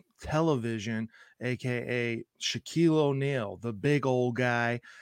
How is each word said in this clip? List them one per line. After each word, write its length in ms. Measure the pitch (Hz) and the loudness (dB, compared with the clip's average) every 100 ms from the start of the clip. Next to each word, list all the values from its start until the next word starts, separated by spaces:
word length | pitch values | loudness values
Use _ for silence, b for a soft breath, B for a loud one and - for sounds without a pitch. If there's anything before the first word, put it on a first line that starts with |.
| _ - | _ -14
television, 880 | - 156 165 135 117 113 107 110 113 b b b | -2 0 2 2 0 -4 -4 -4 -6 b b b
A 160 | 123 123 | -6 -4
K 120 | 127 120 - 123 120 117 | -4 -4 -2 -2 -2 -4
A 60 | - - | -8 -8
Shaquille 540 | - 120 - 160 170 156 | -6 -6 -4 2 4 6
O'Neal, 640 | 143 135 139 135 101 92 | 4 2 -2 -2 -4 -6
the 140 | 117 | -8
big 340 | 101 143 147 131 | -2 2 2 2
old 300 | 127 123 120 | 2 2 2
guy. 440 | 123 120 117 120 B B | 2 2 0 -2 B B